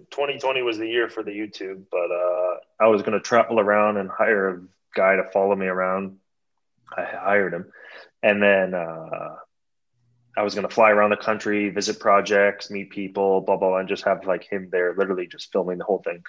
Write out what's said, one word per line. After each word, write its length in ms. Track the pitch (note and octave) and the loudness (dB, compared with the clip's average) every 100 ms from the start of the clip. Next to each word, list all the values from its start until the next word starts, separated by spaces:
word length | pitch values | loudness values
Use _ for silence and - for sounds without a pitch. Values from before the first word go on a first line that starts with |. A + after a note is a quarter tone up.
| _ | _
twenty 260 | - C#3+ C3+ | -6 -4 -4
twenty 240 | C3 C3 | -4 -2
was 160 | B2 G#2+ | -2 -4
the 80 | A2+ | -2
year 200 | A#2 A2+ | -2 -2
for 140 | A2+ | -4
the 80 | G2+ | -10
YouTube, 520 | G#2 G#2+ - F#2+ F#2+ F#2+ | -8 -10 -10 -12 -12 -6
but, 220 | F2+ F2 | -4 -2
uh, 460 | F2 F2+ F2+ F2+ F2 - - | -2 -2 0 -2 -4 -10 2
I 60 | A2 | 4
was 140 | G#2+ | 4
gonna 200 | G#2 G#2 | 2 -4
travel 400 | - A#2 - A#2 | 2 2 4 2
around 340 | G2+ G#2 G#2 G#2 | 4 4 4 2
and 140 | F#2+ | -4
hire 400 | - A2 G#2+ F#2+ | -2 2 2 0
a 120 | F2+ F2+ _ _ | -4 -12 _ _
guy 220 | - F#2+ F#2+ | 0 4 4
to 80 | F#2 | 2
follow 240 | G2+ G2 G2 | 0 2 2
me 120 | F#2+ | 0
around. 500 | F#2 F#2 F#2+ G2 G2 _ _ _ _ _ _ _ - | -2 -2 -2 -6 -12 _ _ _ _ _ _ _ -10
I 100 | F2+ | -8
hired 480 | - F#2 G2+ F#2+ | -6 0 0 0
him. 180 | E2+ F#2+ - - - - _ | -4 -10 -18 -20 -20 -20 _
And 220 | A2+ G2+ | 0 4
then, 300 | G2+ G2 F#2 | 4 4 2
uh, 640 | F#2 E2 D#2+ D#2+ - D#2 D#2 - _ _ _ _ _ _ _ _ - | -2 -6 -10 -10 -10 -10 -14 -20 _ _ _ _ _ _ _ _ -4
I 60 | |
was 100 | G#2 G2+ | -2 -2
gonna 140 | G2 | -4
fly 200 | - A2 | 4 6
around 200 | G#2 G#2 | 6 4
the 60 | G#2 | 2
country, 520 | - G#2+ G#2+ G#2 G#2 | 0 -4 -2 -2 -2
visit 300 | F#2+ G2+ G#2 | -2 -4 -2
projects, 680 | A2+ G2+ G2 G2+ G2+ G2 - | 2 4 4 4 4 0 -8
meet 200 | G2+ G2 | -12 -10
people, 520 | - F#2+ G2 G2 F#2+ | -10 -8 -2 2 2
blah, 140 | F#2+ F#2+ | 2 0
blah, 140 | F#2+ | 2
blah, 80 | F#2 | 0
and 100 | F#2+ | -2
just 140 | G2 | -2
have, 220 | - F#2 G2 | 0 -2 -2
like, 180 | F2+ | -4
him 240 | - G2+ F#2 | -4 -10 -4
there 220 | F2+ F2+ F2 | -2 -2 0
literally 300 | F#2+ F#2 F2 | -2 -2 -6
just 240 | - - | -12 -6
filming 260 | G2+ F2+ F2+ | -4 -2 -4
the 80 | F2 | -2
whole 160 | F#2 | -2
thing. 200 | - F2 | -4 -10